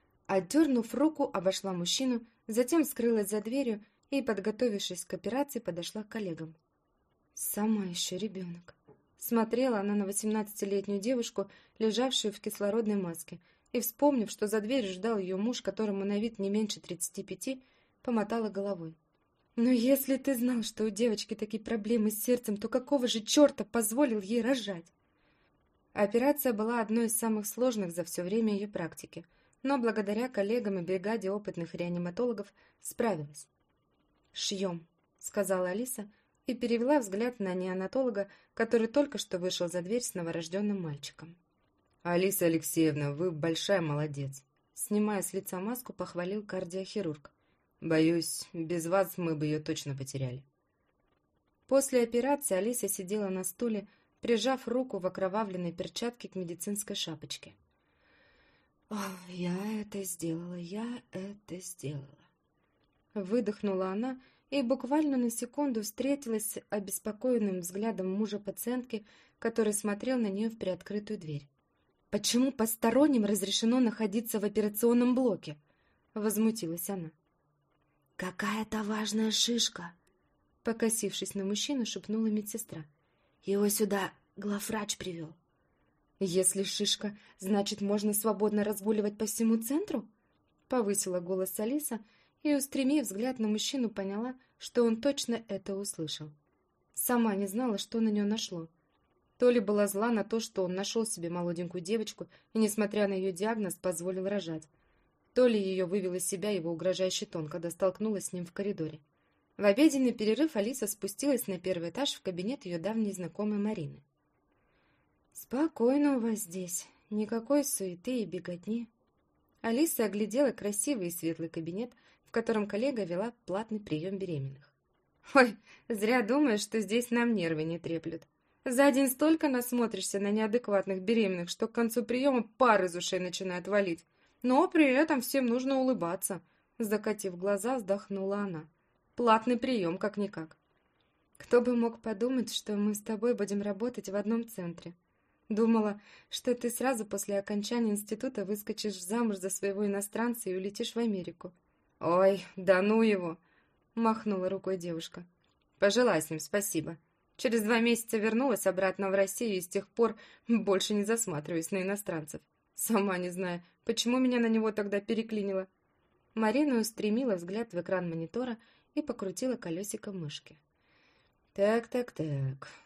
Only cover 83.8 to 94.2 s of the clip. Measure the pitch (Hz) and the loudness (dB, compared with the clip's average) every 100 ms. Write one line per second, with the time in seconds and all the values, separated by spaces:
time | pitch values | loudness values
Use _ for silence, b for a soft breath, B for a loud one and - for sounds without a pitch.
83.8 | 208 202 185 - _ - 208 202 - 214 | 2 2 0 -6 _ -8 -4 -4 -4 -4
84.8 | 208 - 185 170 156 - _ _ _ _ | -4 -6 -8 -8 -10 -14 _ _ _ _
85.8 | _ _ _ _ 190 180 185 190 196 - | _ _ _ _ 2 4 4 2 -2 -2
86.8 | 208 - 214 202 B B 190 208 202 202 | 0 0 -4 -8 B B 0 2 2 -2
87.8 | 202 208 208 208 220 190 214 214 202 208 | 0 0 2 2 0 2 2 2 0 0
88.8 | 202 214 208 208 214 - 226 226 226 294 | 0 2 0 -2 -4 2 4 4 2 0
89.8 | 415 262 - _ _ _ _ _ - 254 | 0 -2 -4 _ _ _ _ _ -2 2
90.8 | 202 196 185 180 175 190 185 - 214 294 | 2 2 0 -2 -2 -2 -2 -2 -2 -2
91.8 | 294 220 b b b _ 302 285 269 269 | -2 -6 b b b _ 0 2 0 0
92.8 | 262 302 220 190 254 254 214 214 - 277 | 2 2 0 -2 -2 0 0 0 -2 -2
93.8 | 226 208 196 202 | -2 -2 -4 -4